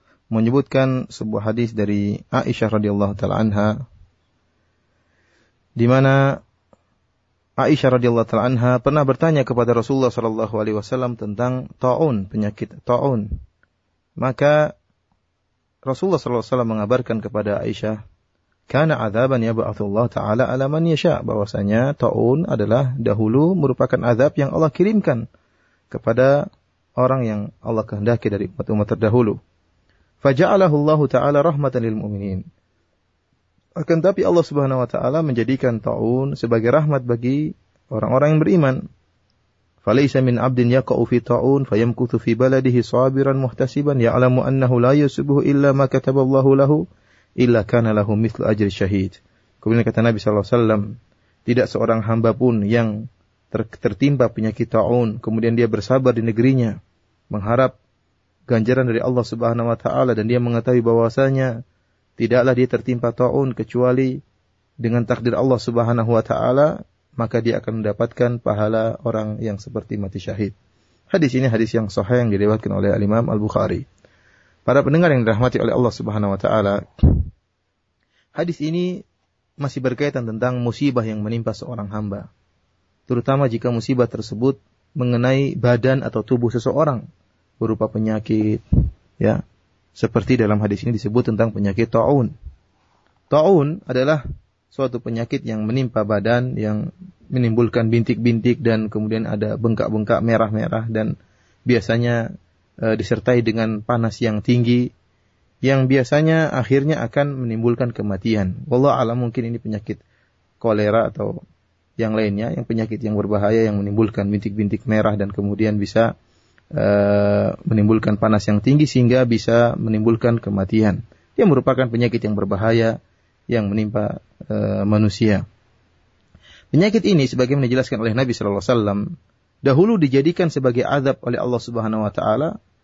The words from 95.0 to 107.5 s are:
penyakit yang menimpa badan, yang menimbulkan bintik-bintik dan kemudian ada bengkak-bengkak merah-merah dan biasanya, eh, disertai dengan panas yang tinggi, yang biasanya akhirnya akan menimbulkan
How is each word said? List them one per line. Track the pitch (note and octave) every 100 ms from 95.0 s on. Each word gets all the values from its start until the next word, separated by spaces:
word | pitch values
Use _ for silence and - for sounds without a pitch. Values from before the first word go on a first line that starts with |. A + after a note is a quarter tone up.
penyakit | A#2 A2+ A2+ C#3
yang | A2+ A2 G#2+
menimpa | B2+ B2+ A2
badan, | G#2 G#2 G2+ A#2+ B2+ G#2
yang | G#2+ G#2+ - - - _ _
menimbulkan | C3 A#2 A2 A#2 A#2+ A2+
bintik-bintik | A#2 A2 A2 A#2+ A2+ A#2+ A#2
dan | A#2 A2 G#2+
kemudian | A2 G#2+ A2 A2
ada | G#2+ G#2 G#2+
bengkak-bengkak | A2+ A2 A2 G#2+ G#2 A#2
merah-merah | A2+ A2 A2 G#2+ A2+ A2+ A2+
dan | A2 A2+ - _ _ _ _ A#2+
biasanya, | A#2+ - A#2 A#2+ A#2 A2+ - _ _ _ -
eh, | A2+ G#2+
disertai | G2+ A2+ - B2
dengan | A2+ A2 A2 G#2+
panas | G#2+ A#2+ A2+ -
yang | A#2 G#2+
tinggi, | - B2 A#2 B2 B2 - _ _ _ _ _ _
yang | B2 C3+ C3
biasanya | C3+ B2 D3 D#3+ D#3+ D#3+
akhirnya | C3 A#2+ C3+ C#3+ D#3
akan | A#2 C#3+ C#3+ C3+
menimbulkan | A#2+